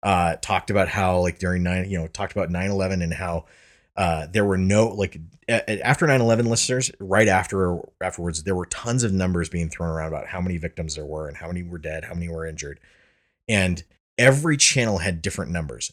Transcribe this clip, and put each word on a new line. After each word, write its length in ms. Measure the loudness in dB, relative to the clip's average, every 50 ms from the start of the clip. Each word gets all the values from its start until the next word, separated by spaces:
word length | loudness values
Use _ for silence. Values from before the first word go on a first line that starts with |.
| 2
Uh, 340 | 2 2 4 4 2 0
talked 340 | -2 -4 -2 -2 -2 0 0
about 180 | 2 2 2 2
how, 300 | 0 0 2 2 2 2
like, 180 | 2 0 -2 -2
during 240 | -2 -2 0 0 0
nine, 260 | 0 0 -2 -2 -2
you 80 | -4 -4
know, 80 | -4
talked 260 | -6 _ -6 -8 -6 -2
about 180 | -4 -2 -2
nine 200 | -2 -2 -2 0
eleven 320 | 0 0 0 0 0 0 -2
and 120 | -2 -2
how, 320 | -4 -4 -4 -4 -6 -6 _ _ _ _ _ _ _ _ _ _
uh, 300 | -2 0 0 0 -2 -4 -2
there 140 | 0 2 2
were 120 | 4 2 2
no, 300 | 4 4 6 6 4 4
like, 300 | 2 -2 -2 -2 -2 -10 -16 -18 _ -16 _ -2
a-, 140 | 0 0 0 -2
a-, 120 | -4 -2 2
after 220 | 2 2 4 4
nine 140 | 4 4 6
eleven, 260 | 6 6 6 4 4
listeners, 440 | 2 2 0 0 0 0 0 -2 -4 -6 _
right 260 | -4 2 4 6 6
after, 540 | 6 6 4 2 0 0 0 2 2 0 -2 -6 -12 _ _
afterwards, 440 | -6 -6 -6 -4 -4 -4 -4 -4 -2
there 100 | -2 -2
were 120 | -2 -2
tons 360 | -4 -8 -8 -4 -2 0 0 2
of 100 | 2 2
numbers 360 | 2 2 2 2 0 -2 -2
being 200 | -2 -4 -4 -4
thrown 220 | -4 -4 -4 -4
around 180 | -2 -4 -4 -4
about 200 | -6 -6 -8 -8
how 120 | -6 -4
many 160 | -4 -2 -4
victims 380 | -4 -6 -8 -8 -6 -8 -8 -8
there 100 | -8 -8
were 220 | -8 -8 -8 -8
and 100 | -8 -10
how 120 | -12 -10 -8
many 160 | -8 -8 -8
were 140 | -8 -12 -10
dead, 260 | -10 -8 -8 -8 -10
how 100 | -8 -8
many 140 | -8 -6 -6
were 180 | -6 -6 -8
injured. 320 | -8 -8 -10 -12 -12 -12 -16 _ _ _ _ _ _ _ _ _ _ _ _ _ 0
And 340 | 0 2 2 2 0 -2 -6 _ _ _ _ _ _
every 400 | 4 6 6 6 6 4 2 2
channel 420 | 4 4 4 4 4 2 2 2 2
had 220 | 0 0 -2 -2
different 300 | -4 -6 -4 -4 -6 -4
numbers. 420 | -4 -4 -4 -4 -8 -8 -10 -12